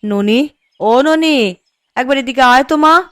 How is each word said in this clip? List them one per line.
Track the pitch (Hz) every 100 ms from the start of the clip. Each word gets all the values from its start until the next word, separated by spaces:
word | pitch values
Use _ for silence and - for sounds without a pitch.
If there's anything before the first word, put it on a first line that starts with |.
ননি, | 208 202 202 226 294 _ _ _
ও | 214 240
ননি, | 294 320 320 294 214 180 _ _ _ -
একবার | 254 277
এদিকে | 254 262
আয় | 254 247
তো | 269 311
মা। | 311 330 370